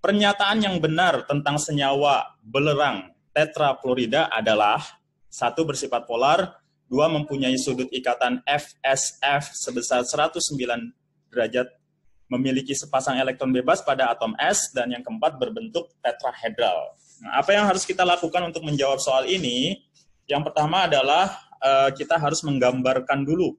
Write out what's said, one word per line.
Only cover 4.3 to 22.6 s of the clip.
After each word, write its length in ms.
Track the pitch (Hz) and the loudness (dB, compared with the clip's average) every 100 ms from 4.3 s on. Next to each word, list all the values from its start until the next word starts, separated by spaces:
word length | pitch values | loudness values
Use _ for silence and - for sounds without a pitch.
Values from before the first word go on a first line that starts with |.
| 110 110 107 104 131 - - _ _ _ | 0 2 4 4 2 -2 -18 _ _ _
satu, 320 | - 123 156 | -4 -2 0
bersifat 400 | 156 135 135 120 | -2 -4 -4 -4
polar, 560 | - 117 135 170 180 - _ _ | -2 0 2 2 0 -8 _ _
dua, 240 | _ 127 160 | _ 0 2
mempunyai 480 | 156 147 139 131 131 | 0 -4 -4 -2 0
sudut 320 | 139 127 127 | -2 -4 -6
ikatan 560 | 127 127 120 123 127 | -4 -4 0 0 -2
F 320 | - 143 - - | -2 -2 -4 -4
S 320 | 135 135 - - | 0 0 -2 -4
F 320 | 139 143 147 - | 0 0 -2 -10
sebesar 480 | - 123 120 123 | -6 -6 -2 -2
seratus 480 | 123 147 160 170 - | 0 0 -2 -2 -6
sembilan 400 | 143 123 120 117 _ _ _ _ | -4 -4 -6 -8 _ _ _ _
derajat, 400 | 120 113 123 123 _ _ _ _ _ _ | -2 0 0 -4 _ _ _ _ _ _
memiliki 480 | 127 135 131 135 135 | -2 0 -2 -2 -6
sepasang 400 | - 131 135 127 | -2 -2 0 0
elektron 320 | 131 127 131 | -2 -2 0
bebas 320 | 127 127 160 | 0 2 0
pada 320 | - 131 123 | 2 0 0
atom 240 | 117 113 110 | 0 -4 -2
S, 400 | 156 202 - 131 | 0 0 -2 -4
dan 160 | 120 | -4
yang 80 | 123 | -6
keempat, 400 | 120 113 156 143 | -8 -2 -4 -2
berbentuk 480 | 123 110 113 165 165 _ | -6 -6 -6 -8 -8 _
tetrahedral. 960 | 123 117 127 - 113 107 110 85 65 _ _ _ | -6 -4 -8 -6 -8 -2 0 0 -6 _ _ _
Nah, 160 | - 135 | -4 -2
apa 160 | 147 202 | 2 4
yang 80 | |
harus 240 | 202 190 - | 4 0 -2
kita 160 | 185 | 0
lakukan 400 | 180 175 165 180 | 2 2 0 -2
untuk 160 | 170 165 | -4 -6
menjawab 400 | 156 147 135 135 | -4 0 0 0
soal 240 | - 131 | 0 0
ini? 640 | 131 190 135 123 151 196 _ _ _ _ - | 0 -2 -2 -2 -2 -4 _ _ _ _ -4
Yang 240 | 143 151 | -2 0
pertama 320 | 156 151 180 | 0 2 2
adalah, 480 | 175 143 131 156 190 - _ - | 4 2 4 4 2 -2 _ -2
eh, 240 | 135 135 139 139 | 2 4 4 0
kita 240 | 139 165 | -2 0
harus 240 | 147 160 | 0 -2
menggambarkan 800 | 156 135 | -2 2